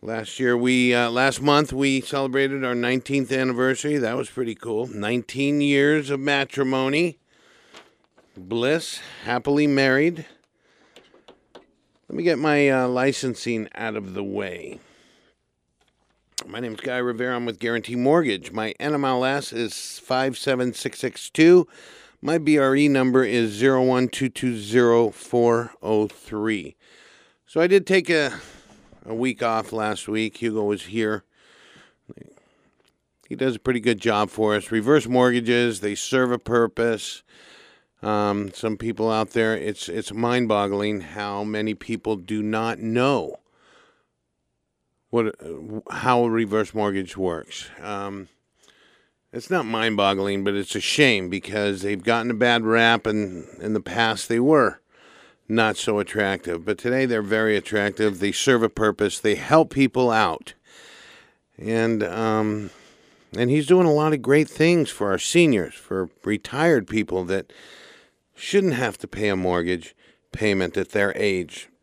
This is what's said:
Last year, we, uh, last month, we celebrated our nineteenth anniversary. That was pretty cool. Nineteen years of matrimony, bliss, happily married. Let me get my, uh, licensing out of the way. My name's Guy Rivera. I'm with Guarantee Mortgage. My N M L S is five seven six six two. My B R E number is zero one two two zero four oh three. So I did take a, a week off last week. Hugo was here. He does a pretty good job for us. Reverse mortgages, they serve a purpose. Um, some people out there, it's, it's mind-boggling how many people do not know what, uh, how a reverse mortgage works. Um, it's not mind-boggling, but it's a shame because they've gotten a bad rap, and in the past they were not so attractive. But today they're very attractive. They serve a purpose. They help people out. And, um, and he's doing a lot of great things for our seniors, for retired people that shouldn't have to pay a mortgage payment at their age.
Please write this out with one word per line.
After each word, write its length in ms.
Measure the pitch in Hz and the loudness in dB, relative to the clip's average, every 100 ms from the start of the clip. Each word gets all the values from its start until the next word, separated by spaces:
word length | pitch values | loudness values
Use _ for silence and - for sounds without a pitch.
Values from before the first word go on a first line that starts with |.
Last 380 | 98 113 110 - | -8 -8 -8 -2
year, 160 | 131 120 | 2 2
we, 380 | 123 127 123 | 4 4 4
uh, 160 | 120 120 | 4 2
last 320 | 120 135 127 | 2 0 2
month, 320 | 139 147 151 | 4 4 4
we 260 | 131 139 135 | 0 0 0
celebrated 640 | 127 143 135 131 139 139 | -2 -4 -2 0 0 0
our 120 | 131 123 | -2 -2
nineteenth 560 | 120 131 127 139 127 | 0 -2 0 -2 0
anniversary. 680 | 135 131 123 127 131 147 147 | -2 -2 0 0 0 -2 -2
That 180 | 117 123 | -2 -4
was 140 | 131 | -6
pretty 260 | - 120 110 | -6 -6 -6
cool. 300 | 117 110 123 | -6 -6 -6
Nineteen 760 | 107 104 120 113 127 139 147 | -6 -2 -2 -4 -4 -2 0
years 500 | 143 143 143 151 139 | 2 2 4 2 -2
of 80 | 139 | -4
matrimony, 960 | 139 143 135 - 131 131 131 143 170 151 _ _ _ _ _ - - _ _ _ _ - | -2 -2 -2 -2 0 0 0 0 -2 -4 _ _ _ _ _ -20 -20 _ _ _ _ -20
bliss, 600 | 92 117 120 160 160 - - - - | -6 -2 0 0 -4 -14 -16 -16 -4
happily 400 | 120 123 143 147 | -4 0 2 2
married. 600 | 139 135 131 156 170 151 _ _ _ _ _ _ - _ _ _ - _ - _ _ _ _ _ | 4 4 4 2 -2 -14 _ _ _ _ _ _ -20 _ _ _ -20 _ -20 _ _ _ _ _
Let 80 | - | -4
me 80 | |
get 160 | 170 160 | 0 0
my, 300 | 151 147 143 | 2 4 4
uh, 180 | 131 127 | 4 2
licensing 800 | 123 131 131 135 117 - 113 107 - | 2 0 0 -4 -6 -4 -4 -6 -8
out 220 | 113 107 | -8 -8
of 160 | 98 | -8
the 100 | 95 | -8
way. 560 | 101 98 98 87 78 - _ _ _ _ _ _ _ _ _ _ _ _ _ _ _ - - | -6 -6 -6 -8 -14 -18 _ _ _ _ _ _ _ _ _ _ _ _ _ _ _ -16 -12
My 160 | 101 | -10
name's 180 | 123 110 | -8 -8
Guy 200 | - 127 | -6 -4
Rivera. 360 | 123 113 123 123 | -2 -2 -4 -2
I'm 100 | 120 | -4
with 140 | 107 | -6
Guarantee 380 | 117 117 113 123 | -2 -4 -4 0
Mortgage. 560 | 127 160 156 98 - | 4 4 4 -2 -6
My 200 | 98 110 - | -6 -6 -6
N 140 | 143 | -4
M 100 | 151 | -2
L 220 | 139 127 131 | 0 0 0
S 260 | 139 139 | -2 -6
is 480 | 117 117 - - - | -6 -6 -6 -14 -16
five 380 | - 131 135 120 | -4 -2 0 -2
seven 360 | - 127 127 | -2 0 -2
six 260 | 117 135 - | -4 -10 -6
six 300 | 131 - - | -8 -8 -12
two. 380 | - 160 180 160 - - - - _ | 4 8 8 6 -8 -20 -20 -20 _
My 160 | 127 165 | -4 -2
B 200 | 151 151 | 2 4
R 180 | 135 135 | 4 4
E 120 | 147 | 4
number 380 | 139 131 127 123 | 4 4 4 4
is 260 | 120 113 | 2 0
zero 320 | 101 127 131 | 2 4 4
one 240 | 127 127 127 | 4 4 0
two 220 | - 131 | 0 -4
two 280 | - 127 117 | -2 -4 -4
zero 520 | 101 117 120 117 117 | 0 4 6 6 4
four 640 | - - 123 120 117 117 - | -2 -4 2 4 2 -2 -10
oh 260 | - 110 107 | -2 0 0
three. 720 | - - 107 107 107 71 - _ _ - _ _ _ _ | -4 -12 -6 -4 -4 -6 -18 _ _ -20 _ _ _ _
So 140 | - | 0
I 80 | 175 | 4
did 180 | 196 170 | 4 4
take 240 | 190 143 | 0 2
a, 300 | 165 143 - - - - - _ - - | 0 0 -4 -16 -20 -20 -20 _ -20 -10
a 80 | |
week 300 | 113 131 110 | -4 -4 -2
off 300 | 117 113 101 | -2 -2 -4
last 340 | 110 107 104 - | -4 -4 -4 -4
week. 300 | 107 110 - | -4 -4 -4
Hugo 260 | 117 110 | -4 -2
was 200 | 104 104 | -2 -2
here. 400 | 90 107 110 107 _ _ _ _ - - _ _ _ - - _ _ _ _ _ _ _ _ _ _ | -4 -4 -2 -4 _ _ _ _ -20 -20 _ _ _ -20 -20 _ _ _ _ _ _ _ _ _ _
He 80 | - | -4
does 200 | 131 113 | -2 -2
a 20 | |
pretty 200 | - 123 | -2 0
good 200 | 113 110 | 0 0
job 300 | 117 104 104 | 0 0 0
for 260 | - 107 107 | 0 0 0
us. 160 | - | 0
Reverse 360 | 110 107 151 113 | -2 4 2 4
mortgages, 760 | 127 123 123 117 120 120 104 | 4 4 2 2 2 2 0
they 140 | 101 101 | -4 -6
serve 360 | - 131 127 | -2 0 2
a 80 | 123 | -2
purpose. 840 | - 120 117 - 117 110 - - _ _ - - - _ _ _ | 0 2 2 0 -2 -2 -6 -14 _ _ -20 -20 -20 _ _ _
Um, 480 | 107 104 104 101 101 | -4 0 0 -2 -4
some 240 | - 113 110 | -6 -6 -4
people 320 | 113 110 110 | -6 -2 0
out 220 | 110 110 | 0 -2
there, 260 | - 110 110 | 0 0 0
it's, 320 | 76 101 - | -4 -8 -8
it's 240 | 87 101 | -8 -8
mind-boggling 880 | 104 120 123 117 107 101 101 104 104 | -4 0 0 2 0 0 0 -2 -4
how 420 | 90 104 101 101 | -8 -10 -8 -6
many 300 | 104 107 110 | -6 -4 -4
people 420 | 107 - 113 - 107 | -6 -8 -8 -4 -6
do 280 | 90 107 | -4 -6
not 340 | 104 110 113 110 | -2 -2 -4 -6
know 600 | 113 117 131 135 85 - _ _ _ _ _ _ _ _ _ _ _ _ _ _ _ _ _ | -4 0 2 2 -2 -12 _ _ _ _ _ _ _ _ _ _ _ _ _ _ _ _ _
what, 180 | 117 113 - | -2 -2 -4
uh, 360 | 78 76 85 107 - | -14 -14 -12 -12 -10
how 360 | - 123 123 120 | -6 0 2 4
a 40 | |
reverse 460 | 113 110 107 101 110 | 2 0 -2 -2 -2
mortgage 420 | 104 98 92 - | -2 -2 -6 -4
works. 540 | 92 82 - - - - | -4 -4 -10 -16 -16 -16
Um, 460 | 87 101 101 98 92 _ _ _ _ _ _ _ _ _ _ | -12 -10 -10 -12 -16 _ _ _ _ _ _ _ _ _ _
it's 160 | 120 - | -14 -4
not 160 | 185 117 | -4 -2
mind-boggling, 800 | 113 113 104 98 98 98 98 | -2 0 2 2 2 -2 -2
but 100 | 98 | -2
it's 220 | 101 98 - | -4 -4 -6
a 40 | |
shame 480 | - - 143 107 90 | -4 2 4 4 -2
because 540 | 95 - 107 104 98 | -6 -6 -2 -2 -2
they've 220 | 98 101 | -4 -4
gotten 260 | 90 117 117 | 0 0 0
a 60 | 113 | 0
bad 300 | 123 117 110 | 2 2 2
rap, 420 | 113 113 117 - | 4 4 4 0
and 400 | 107 104 90 78 - | -2 -2 -8 -16 -10
in 140 | 90 | -4
the 80 | 107 | -4
past 480 | - 98 113 107 - | -4 -2 -2 -2 -2
they 100 | 117 | 0
were 400 | 127 156 113 - _ _ - - - _ _ | 4 4 2 -2 _ _ -20 -20 -20 _ _
not 260 | 113 110 98 | 2 2 0
so 220 | - 104 | -2 -2
attractive. 680 | 98 107 101 98 - 85 82 | -2 0 0 0 -4 -6 -4
But 120 | 104 | -4
today 300 | 120 127 135 | -2 0 0
they're 160 | 117 | -2
very 340 | 104 110 110 104 | 0 0 2 0
attractive. 640 | - 107 104 - 107 95 | 0 -2 -2 0 -2 0
They 120 | 101 | -4
serve 300 | - - 123 | -2 2 4
a 80 | 113 | 2
purpose. 500 | - 107 98 104 - | 2 0 2 -2 0
They 160 | 110 101 | -2 -2
help 380 | - 151 160 | 2 4 4
people 380 | 135 135 127 123 | 2 2 4 2
out. 420 | 110 101 80 - - _ - - - - - - _ _ - | 2 0 -2 -10 -20 _ -20 -20 -20 -20 -20 -20 _ _ -14
And, 460 | 107 113 113 113 | -4 0 0 0
um, 680 | 101 92 113 107 107 107 101 - - _ _ _ _ - | -2 -2 0 0 0 -2 -8 -16 -20 _ _ _ _ -2
and 140 | 123 | 0
he's 160 | 147 143 | 0 4
doing 220 | 185 175 | 6 6
a 60 | |
lot 200 | 151 156 | 4 2
of 80 | 151 | 0
great 280 | 120 143 151 | 4 4 4
things 420 | - 160 175 143 | 2 4 4 0
for 180 | - 101 | -2 -2
our 80 | 95 | -2
seniors, 560 | - 170 165 117 80 | 0 4 4 4 0
for 380 | - - 95 90 _ | -8 -8 -6 -6 _
retired 640 | - 104 - 131 165 147 95 | -4 -4 -4 0 2 2 2
people 360 | 110 104 92 90 | -4 -2 -4 -2
that 260 | 95 - - - - - - _ _ _ _ | -4 -4 -18 -20 -20 -20 -20 _ _ _ _
shouldn't 380 | - 202 190 | 0 2 2
have 240 | 127 123 98 | 0 -2 -4
to 80 | - | -12
pay 220 | - 107 | -4 -2
a 60 | 95 | 0
mortgage 600 | 90 90 85 90 82 _ _ _ _ | 0 0 0 -4 -6 _ _ _ _
payment 460 | - 107 98 90 98 | -4 0 0 0 -2
at 120 | 95 | -4
their 220 | 107 101 - | 0 0 0
age. 540 | 104 95 82 - - _ | -2 -2 -6 -12 -20 _